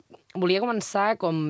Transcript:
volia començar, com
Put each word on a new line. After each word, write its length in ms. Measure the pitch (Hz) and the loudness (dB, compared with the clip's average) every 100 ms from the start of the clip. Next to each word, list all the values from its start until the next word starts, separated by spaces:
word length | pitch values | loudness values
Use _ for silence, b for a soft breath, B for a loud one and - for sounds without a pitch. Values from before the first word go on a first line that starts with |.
| _ - _ 185 | _ -20 _ -2
volia 260 | 180 190 | 2 2
començar, 540 | 240 226 - 202 202 220 | 0 -2 -2 0 0 0
com 300 | 175 160 | 0 0